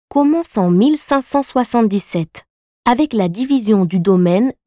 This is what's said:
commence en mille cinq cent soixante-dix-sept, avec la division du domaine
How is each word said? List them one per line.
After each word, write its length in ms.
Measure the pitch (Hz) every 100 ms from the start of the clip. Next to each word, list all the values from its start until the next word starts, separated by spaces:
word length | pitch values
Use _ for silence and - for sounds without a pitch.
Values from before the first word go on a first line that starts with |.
| -
commence 480 | 277 285 330 330 -
en 140 | 180
mille 260 | 175 254 302
cinq 240 | - 277
cent 220 | 262 285
soixante-dix-sept, 1000 | 269 269 247 240 220 196 - 175 160 - - _ _ _ -
avec 280 | 247 302
la 160 | 220 180
division 560 | 180 262 269 208 208 180
du 140 | 185
domaine 520 | 175 185 175 180 262 -